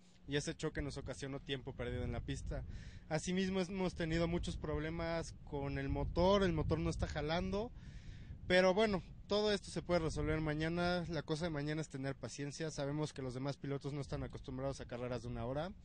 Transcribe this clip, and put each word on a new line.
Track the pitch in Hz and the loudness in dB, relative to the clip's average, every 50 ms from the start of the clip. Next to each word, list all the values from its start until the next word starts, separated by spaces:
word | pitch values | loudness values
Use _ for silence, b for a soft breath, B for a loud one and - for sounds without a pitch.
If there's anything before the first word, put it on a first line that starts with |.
| b b b b - | b b b b -6
y | - 139 | -2 -2
ese | 147 - 165 151 | -2 0 -2 -4
choque | - - 151 - - | -4 -4 -4 -2 -2
nos | 143 139 123 | -4 -4 -4
ocasionó | 139 - 135 123 - 139 135 139 135 | -6 -6 -6 -6 -6 -6 -6 -6 -6
tiempo | - 135 135 131 110 135 | -6 -4 -6 -6 -6 -8
perdido | 120 - 120 120 123 123 | -6 -4 -4 -4 -2 -2
en | 123 123 | -2 -2
la | 120 113 | -2 -2
pista. | - - 139 - - - 156 131 123 B B B B B B B B B | -2 -4 -4 -4 -4 -4 -4 -4 -4 B B B B B B B B B
Asimismo, | 156 160 - 185 180 185 190 185 190 190 | -2 -2 0 0 2 2 2 2 2 2
hemos | 180 165 202 190 185 175 - | 0 0 0 0 0 0 0
tenido | - 170 160 160 170 170 | 0 0 2 2 2 2
muchos | 165 175 175 - 175 170 | 2 2 0 0 -2 -4
problemas | - - 151 151 151 151 160 165 170 170 165 165 165 160 - - - - | -4 -2 -2 -2 0 0 -2 -2 -2 0 0 0 -2 -2 -4 -8 -12 -10
con | - 151 143 139 139 139 139 | -6 -4 -2 -2 0 0 0
el | 139 139 | 0 0
motor, | 143 139 143 - - 170 175 190 202 202 | 0 2 0 2 6 8 8 8 8 8
el | 190 180 | 8 6
motor | 165 151 147 - 160 151 | 4 4 4 4 2 2
no | 170 165 | 2 2
está | 156 - 175 | 2 0 0
jalando, | 160 - 156 147 151 165 180 190 190 196 202 226 247 - B B B B B B B B B B B B B - - | 0 0 -2 0 0 2 0 0 0 0 -2 -2 -4 -6 B B B B B B B B B B B B B 2 6
pero | 180 185 185 185 180 | 6 8 8 8 8
bueno, | 208 226 214 196 170 - - - - - - | 6 6 4 4 2 -2 -4 -14 -10 -2 2
todo | 202 208 214 214 | 2 4 4 4
esto | 202 190 - - | 2 2 0 -4
se | - 175 | -6 -4
puede | - - 175 170 | 0 2 2 4
resolver | 160 151 - 151 147 151 156 156 | 4 2 0 0 0 2 2 2
mañana. | 156 151 151 151 160 165 170 175 175 175 180 180 165 160 | 2 0 0 0 0 0 2 2 2 2 2 0 0 -2
La | 175 147 | -2 -2
cosa | - - 160 147 175 | -2 -2 -2 0 0
de | 170 | -2
mañana | 156 143 143 151 151 160 | 0 0 0 0 -2 -2
es | 147 - | -4 -4
tener | - 131 135 139 131 | -4 -4 -4 -4 -4
paciencia. | - - 113 - - 143 143 131 - 160 156 | -4 -6 -8 -6 -6 -6 -6 -4 -4 -6 -4
Sabemos | - 151 139 139 147 151 151 147 - | -4 -4 -2 -2 0 0 -2 -2 -4
que | - | -4
los | 131 127 | -6 -4
demás | 120 127 135 143 135 | -4 -2 -2 -4 -4
pilotos | - - 139 139 135 - 139 143 | -4 -4 -4 -4 -2 -2 -4 -4
no | 147 | -4
están | 131 - 151 139 135 | -4 -4 -4 -4 -4
acostumbrados | 123 - 120 - - 131 127 135 139 131 - | -6 -6 -8 -8 -6 -4 -2 -2 -2 -4 -4
a | 120 | -6
carreras | - 123 120 123 123 127 117 | -8 -6 -4 -4 -2 -4 -4
de | 107 120 | -4 -4
una | 123 117 117 | -4 -2 -2
hora, | 120 135 147 165 190 214 - | -2 -2 -2 -2 -4 -6 -10